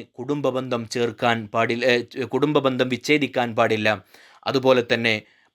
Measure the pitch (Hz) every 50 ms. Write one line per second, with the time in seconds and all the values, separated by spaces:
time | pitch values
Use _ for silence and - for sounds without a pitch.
0 | 117 _ _ - 123 135 147 147 135 131 123 131 131 127 123 117 113 110 - 123
1 | 120 117 110 - 127 120 117 113 107 101 - 113 117 120 120 120 120 127 120 120
2 | 120 - - 131 123 110 - 127 143 151 151 147 135 135 127 123 131 127 123 117
3 | - - 151 151 139 120 - 127 120 120 107 120 117 110 110 107 107 107 107 98
4 | - _ _ - - - - - - - 135 135 123 131 131 123 117 - 123 113
5 | 117 113 110 107 - _ _ _ _ _